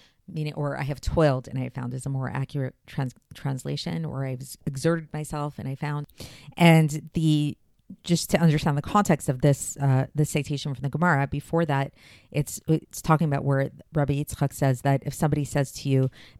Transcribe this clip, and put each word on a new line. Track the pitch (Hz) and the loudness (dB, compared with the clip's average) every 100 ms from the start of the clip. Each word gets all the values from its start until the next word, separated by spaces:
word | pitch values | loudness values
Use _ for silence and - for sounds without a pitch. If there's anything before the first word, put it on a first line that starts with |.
| _ _ - | _ _ -12
Meaning, | 170 151 | -8 -6
or | 151 143 135 | -4 -6 -4
"I | |
have | 139 139 | -6 -6
toiled | - - 160 127 123 | -2 2 4 2 -4
and | 135 | -6
I | |
have | 127 | -6
found" | - 123 | -6 -8
is | 127 143 | -8 -6
a | |
more | 135 131 | -4 -4
accurate | 131 135 143 131 - _ | -6 -6 -4 -6 -8 _
trans-, | - 131 - _ | -6 -6 -8 _
translation, | - 143 135 143 143 - 165 160 | -10 -6 -6 -6 -6 -6 -6 -6
or | 127 | -6
"I've | 135 127 | -6 -8
s-, | 135 - | -10 -12
exerted | - 135 160 165 156 | -8 -2 0 0 -2
myself | 151 151 151 147 - | -8 -8 -6 -6 -6
and | 135 | -10
I | |
found." | 139 147 147 147 - - - - - | -6 -4 -6 -8 -14 -20 -18 -10 6
And | 170 160 156 151 - | 8 8 6 0 -6
the, | - 160 151 147 - _ _ - - | 0 4 4 2 -4 _ _ -20 -10
just | - 170 - | 0 0 2
to | 196 | 2
understand | 165 151 - 143 | 4 4 2 -2
the | |
context | - 208 208 156 - | 0 2 4 2 0
of | 127 | 2
this, | 147 143 - - | 2 2 -2 -2
uh, | 139 131 135 | 2 2 2
this | 143 151 | -2 -2
citation | 156 139 143 151 | -2 -4 -4 -6
from | 127 | -6
the | 135 | -4
Gemara, | 147 175 147 139 | 0 2 2 0
before | 143 - 165 165 | -4 -2 0 0
that, | 139 139 - - - _ | 0 -2 -8 -20 -20 _
it's, | 147 147 - - | -4 -4 -4 0
it's | 160 - - | 0 -2 -6
talking | - 160 160 | 2 2 2
about | 139 | 0
where | 139 135 135 - - | 0 0 0 -6 -6
Rabbi | 151 143 | -2 0
Yitzchak | 143 147 - 139 | 0 -2 -2 -2
says | - 139 127 | 0 0 2
that | 139 139 | 2 0
if | - | 0
somebody | - 156 151 | -2 0 0
says | 139 147 139 | 0 -2 -2
to | - 139 | -4 0
you | 135 131 - - - | 2 2 -2 -20 -4